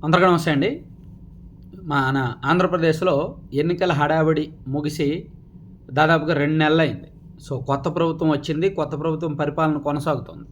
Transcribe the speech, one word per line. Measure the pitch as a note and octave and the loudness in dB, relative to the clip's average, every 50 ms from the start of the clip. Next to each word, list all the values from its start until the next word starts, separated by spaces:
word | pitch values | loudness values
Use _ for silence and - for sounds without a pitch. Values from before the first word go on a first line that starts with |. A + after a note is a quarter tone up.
| D3 | 0
అందరికీ | D3+ D#3+ E3+ F3+ F#3 | 2 2 4 4 4
నమస్తే | F3 D#3+ - - | 4 4 2 0
అండి. | D3+ C#3 C#3+ G#3 C#4 E4+ - - - - - - - - - - - - - - - - - - - - - | 0 2 0 0 -2 -4 -12 -18 -20 -20 -20 -20 -20 -20 -20 -20 -20 -20 -20 -20 -20 -20 -20 -20 -18 -16 -8
మన | E3 D3 C#3+ C3+ C3 C3+ C#3 C3+ A#2+ A2+ - - | -2 -2 0 0 2 0 0 0 -2 -4 -4 0
ఆంధ్రప్రదేశ్లో | C3+ D#3+ F3+ F#3 F3+ E3+ F3+ D#3+ E3 D#3+ D#3+ F3+ F#3 D#3+ C#3 D#3 F#3+ D#3 - - - - | 0 2 2 2 2 2 2 2 2 2 2 2 2 2 2 0 -2 -6 -12 -16 -6 -2
ఎన్నికల | C#3 D3+ E3 F3 D#3+ F#3 F3+ | -2 0 0 0 0 0 0
హడావిడి | E3 C#3 D3 D3 D#3 D#3+ D#3 D#3 D#3+ D3+ D#3 - - - - C3 | 2 2 2 2 4 2 4 4 2 2 0 -4 -8 -16 -10 -6
ముగిసి | C3 D3 D3 D3 D3+ - D#3 C#3 D3+ F3+ - - - - - - - - - - - - - - | -6 -4 -4 -4 -4 -2 -2 -2 -2 -2 -6 -12 -18 -20 -20 -20 -20 -20 -20 -20 -20 -20 -18 -6
దాదాపుగా | B2+ C3+ D#3 D#3 E3 D#3+ D#3 D3+ E3 | 0 2 4 4 4 4 4 0 0
రెండు | D3 C#3+ D3 D#3 | 2 2 2 2
నెలలైంది. | D#3 D#3 D3+ D#3 E3 D#3+ C#3 A2 - - - - - - - - - - - | 2 4 4 4 4 4 2 0 -6 -12 -18 -20 -20 -20 -20 -20 -20 -10 -8
So, | C#3 B2 - | -8 -8 -4
కొత్త | - C#3 C#3 - E3+ D#3 | -2 -4 -2 -2 -2 0
ప్రభుత్వం | F3 E3 E3 D#3+ D#3+ E3+ D#3 | 0 0 0 0 0 2 2
వచ్చింది, | D3+ C#3+ D3+ - D#3 D3+ E3+ G3 | 2 0 0 -4 -2 0 0 0
కొత్త | G3 - D#3 D3+ E3 C#3+ | 0 -2 -4 -4 -4 -4
ప్రభుత్వం | D#3 E3 D#3+ D#3+ E3 E3 D3+ | -2 -2 -2 -2 -2 -4 -2
పరిపాలన | C#3+ D3+ C#3+ D3+ - D#3+ D#3 D3+ D3 | -2 -2 -2 0 0 0 2 0 0
కొనసాగుతోంది. | C#3+ D3+ C#3+ D3 C#3 E3 D3+ B2 - - E2 D#2 - - | -2 -2 -2 -2 -2 -2 -2 -2 -4 -10 -14 -18 -18 -20